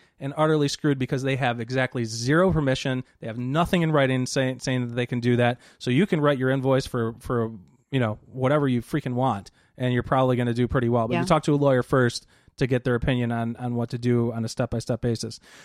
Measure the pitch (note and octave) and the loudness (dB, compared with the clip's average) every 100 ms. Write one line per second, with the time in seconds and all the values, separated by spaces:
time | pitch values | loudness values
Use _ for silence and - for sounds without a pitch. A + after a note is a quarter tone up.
0 | _ _ C#3 C#3+ D#3 D#3 C#3+ - D3+ C#3 | _ _ -8 0 2 4 0 0 0 0
1 | B2+ C3+ C3+ C3 C3+ A#2+ A#2 B2+ B2+ B2+ | 0 -2 -2 0 -2 -2 -4 -2 -2 -2
2 | A2+ A#2 A#2+ D#3 F#3 D#3+ C#3 C3 C3+ B2+ | -4 -4 0 4 4 2 0 0 -2 -4
3 | - _ A#2 A2+ B2 D3 E3+ F3+ D#3+ D3+ | -6 _ -12 -8 -4 -2 0 0 2 2
4 | C3+ C3 B2+ C#3 C3 B2+ - B2+ B2 A#2+ | 2 0 0 0 -2 -2 -4 -2 -2 -4
5 | B2 B2 A#2+ A#2+ A#2+ B2 - _ - B2+ | -4 -2 0 2 2 0 -8 _ 0 2
6 | G3+ E3+ D3 C#3 C3 C3+ C3 C3+ - B2 | 2 2 2 2 0 0 2 2 0 -2
7 | A2+ A#2 - B2 A2+ A2+ - _ _ C3+ | -4 -6 -4 -2 -4 -6 -18 _ _ -2
8 | A2+ G#2+ - B2+ C3 D3 C#3+ B2 - D#3 | 0 -2 -10 -4 0 2 2 0 -2 -4
9 | C3+ B2 C3 G2+ - - _ - B2+ B2 | -4 -2 -2 -2 -8 -20 _ -4 0 0
10 | A#2+ C3+ C3 B2 A#2+ A#2 B2 C#3 A#2 A#2+ | 2 2 2 2 0 0 0 0 2 0
11 | A2+ E3+ F3 D#3 D#3 D3 C#3 B2+ - C3+ | 0 -2 2 0 2 2 4 2 2 2
12 | A#2+ - - _ _ - C3 B2+ B2+ A#2+ | 2 0 -10 _ _ -4 -2 0 0 0
13 | C#3+ B2+ A#2+ A#2 A#2 A#2+ B2 A#2+ A#2+ B2 | 0 0 -2 -2 -4 -6 -6 -4 -4 -4
14 | A#2+ A#2+ A#2 A#2 A2+ - B2 A#2 - A#2 | 0 2 2 -2 -6 -4 -4 -4 -4 -2
15 | A#2+ A2+ A2 - - - | -2 -4 -6 -12 -18 -20